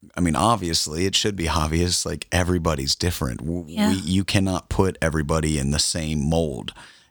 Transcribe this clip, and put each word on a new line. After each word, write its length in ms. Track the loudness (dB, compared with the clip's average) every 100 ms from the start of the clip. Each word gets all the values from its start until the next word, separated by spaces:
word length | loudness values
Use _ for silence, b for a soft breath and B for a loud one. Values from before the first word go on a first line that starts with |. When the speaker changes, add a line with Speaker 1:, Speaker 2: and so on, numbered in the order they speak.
| -10 -2
Speaker 1:
I 20 |
mean, 160 | 0 4
obviously, 680 | 4 2 0 -2 -2 -2 0
it 100 | 0
should 220 | -2 -2
be 100 | -2
obvious, 580 | 0 2 2 2 0 -2
like, 220 | -6 -2
everybody's 640 | 0 2 2 2 0 -2 -2
different. 420 | -2 -2 -4 -4
W-, 260 | -6 -6 -6
Speaker 2:
Yeah. 220 | -2 0
Speaker 1:
we, 40 | 0
you 240 | 2 0 2
cannot 420 | 0 0 -2 -2
put 280 | 0 2 2
everybody 560 | 0 0 0 0 0 0
in 140 | 0
the 80 | 0
same 500 | 0 -2 -2 0 2
mold. 440 | 2 0 -4 -10 -14 B B B